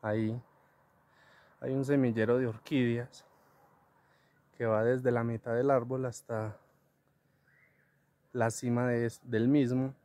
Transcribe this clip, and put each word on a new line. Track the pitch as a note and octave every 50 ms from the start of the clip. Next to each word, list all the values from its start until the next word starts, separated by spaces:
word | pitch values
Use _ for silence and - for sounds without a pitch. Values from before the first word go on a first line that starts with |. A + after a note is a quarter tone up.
ahí | - A2 G#2+ A2+ A2 A2 A2+ B2 - _ _ _ _ _ _ _ _ _ _ _ _ _ _ _ _ _ - - - _ _ _
hay | - B2+
un | C3 C3+ C3+
semillero | C3 C#3+ C#3+ C3 B2 A2+ A2+ A2 A2 A#2+ B2+
de | C3 A#2+
orquídeas | G#2+ G#2+ _ - D#3+ C#3 B2 A#2+ A#2 A#2+ A#2+ - - - - _ _ _ _ _ _ _ _ _ _ _ _ _ _ _ _ _ _ _ _ _ _ _ _ _ _ _
que | A#2+
va | A2+ A2 G#2+ A2
desde | A#2 B2+ B2+ B2+ C3
la | A#2+ A#2 A#2
mitad | A#2 A#2 A2 - A#2+ A#2
del | A#2 B2+ C#3
árbol | C#3 C3 A#2 A#2+ C3 C3 C3
hasta | B2+ A2+ - - _ A#2+ A2 A2 G#2+ G2+ - _ _ _ _ _ _ _ _ _ _ _ _ _ _ _ _ _ _ _ _ _ _ _ _ _ _ _ _ _ _ _ _ _ _ _
la | B2 A2+ A2+
cima | A2+ - - B2 A#2+ A#2+ B2 B2
de | A#2+ A#2 A#2
es-, | A#2 A2+ - _
del | B2 A#2+ A2 A2+ B2
mismo. | C#3+ D3 C#3 A#2+ B2 B2+ C3 C3 C3+ _ _